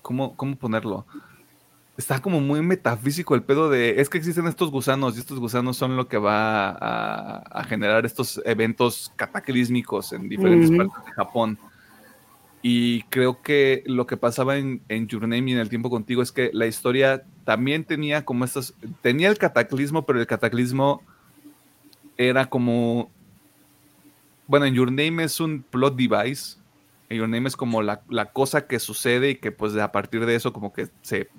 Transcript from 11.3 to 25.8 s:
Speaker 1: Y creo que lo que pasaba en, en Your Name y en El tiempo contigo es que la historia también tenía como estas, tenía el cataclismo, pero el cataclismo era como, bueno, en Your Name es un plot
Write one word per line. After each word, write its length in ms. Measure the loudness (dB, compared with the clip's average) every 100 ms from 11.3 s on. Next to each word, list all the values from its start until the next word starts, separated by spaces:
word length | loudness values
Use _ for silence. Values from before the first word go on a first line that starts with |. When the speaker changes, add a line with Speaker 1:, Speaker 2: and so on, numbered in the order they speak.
| -2 -2 -4 -12 -20 -20 -20 -20 -20 _ _ _ _
Speaker 1:
Y 400 | 0 2 2 0
creo 360 | -2 0 0 0
que 400 | 0 4 4 2 0
lo 200 | -2 -2
que 100 | -2
pasaba 400 | -2 0 0 0
en, 240 | -2 -6 -6
en 180 | -4 -4
Your 160 | -4
Name 280 | -2 0 0
y 20 |
en 60 | 0
El 100 | -2
tiempo 200 | -4 -2
contigo 320 | -4 -2 -2
es 120 | 0
que 180 | 0 0
la 140 | 0 -2
historia 560 | 0 0 4 4 2 -4 -8
también 400 | 0 0 2 -2
tenía 400 | -2 -4 -2 -2
como 200 | -2 -2
estas, 300 | -2 -4 -8 -12 -16 -2
tenía 260 | 0 4 2
el 100 | 2
cataclismo, 680 | 2 2 0 0 -2 0
pero 140 | 0 0
el 60 | 0
cataclismo 760 | 0 0 0 0 2 2 0 -6 _ _ _ -20 -20 _ _ _ -20 -10 0
era 300 | 2 2 0
como, 640 | 0 0 2 2 0 -4 _ _ _ _ _ _ _ _ _ _ _ _ _ 2
bueno, 180 | 4 6
en 80 |
Your 140 | 4 4
Name 320 | 2 0 0
es 140 | -2 -2
un 220 | -2 -4 -4
plot 240 | 2